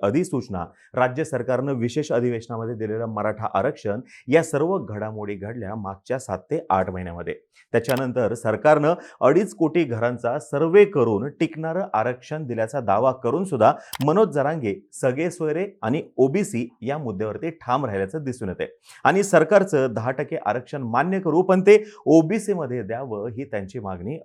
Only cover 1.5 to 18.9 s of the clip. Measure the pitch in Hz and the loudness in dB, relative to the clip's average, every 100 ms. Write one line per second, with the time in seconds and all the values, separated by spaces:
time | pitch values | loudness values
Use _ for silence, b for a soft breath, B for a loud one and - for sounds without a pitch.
1.5 | 123 139 131 117 143 147 123 123 117 117 | -2 -2 -2 -2 -2 -2 0 0 -4 -8
2.5 | 113 113 110 107 110 117 107 104 104 110 | -8 -8 -6 -6 -4 -6 -4 -4 -4 -4
3.5 | 98 127 - 107 110 - B B 156 165 | -2 -2 -2 -6 -6 -8 B B 2 2
4.5 | 139 165 190 101 104 107 107 101 101 104 | 0 0 -2 -4 -8 -8 -8 -8 -8 -10
5.5 | 120 98 110 98 98 - 127 117 92 - | -10 -8 -8 -10 -10 -8 -8 -6 -8 -4
6.5 | 165 - 95 92 92 90 85 85 - _ | -6 0 0 0 -4 -8 -8 -8 -10 _
7.5 | b b 117 117 131 131 120 104 117 113 | b b -2 0 -2 0 0 -2 -2 -2
8.5 | 107 151 151 147 175 B B 127 170 214 | 2 4 4 4 0 B B 4 4 2
9.5 | - 156 170 147 110 120 120 120 143 - | 0 0 0 -2 0 -2 -2 -4 -4 -4
10.5 | 143 160 196 202 156 113 101 139 - 156 | -2 4 6 6 4 2 2 -2 -2 -4
11.5 | 151 160 170 196 107 117 123 - 156 135 | -2 -4 -4 -2 0 0 -4 -8 -8 -6
12.5 | 113 110 143 98 101 131 123 117 156 190 | -2 -2 -2 0 2 2 2 -2 -2 -2
13.5 | 127 110 156 B B 139 185 208 143 139 | 4 4 4 B B 2 4 4 2 -2
14.5 | 165 110 95 _ - 135 131 170 175 156 | -2 -4 -4 _ -2 -2 0 -4 -2 -4
15.5 | 160 196 - 110 156 - - 135 165 - | -2 -4 -4 -2 -2 -2 2 2 4 -2
16.5 | 120 120 - 110 151 123 95 107 104 170 | -4 -6 -8 -6 -6 -6 -4 -6 -4 -8
17.5 | 165 123 131 127 98 98 160 135 123 98 | -8 -4 -2 -2 -2 -4 -4 -6 -6 -6
18.5 | 85 80 - B | -6 -8 -8 B